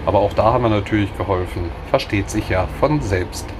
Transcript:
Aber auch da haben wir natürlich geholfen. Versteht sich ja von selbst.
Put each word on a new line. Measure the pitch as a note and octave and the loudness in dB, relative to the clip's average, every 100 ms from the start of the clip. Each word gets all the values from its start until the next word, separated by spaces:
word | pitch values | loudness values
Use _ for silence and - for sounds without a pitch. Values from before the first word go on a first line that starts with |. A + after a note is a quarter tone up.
Aber | F2 G2 | 2 2
auch | G2+ | 2
da | - G#2+ | 4 4
haben | B2+ | 4
wir | A#2+ | 2
natürlich | G#2+ G2 G#2+ G2+ - | 2 2 0 0 -2
geholfen. | G#2 F#2+ F2+ - E2+ - - | 0 0 -2 -4 -6 -8 -2
Versteht | C3+ - G#2 F#2 | -2 0 -2 0
sich | G#2+ - | -4 0
ja | F#2 F2 - | 0 0 0
von | C#3 D3+ | 2 2
selbst. | A#2 F#2+ F2 - - | 0 0 -2 -8 -10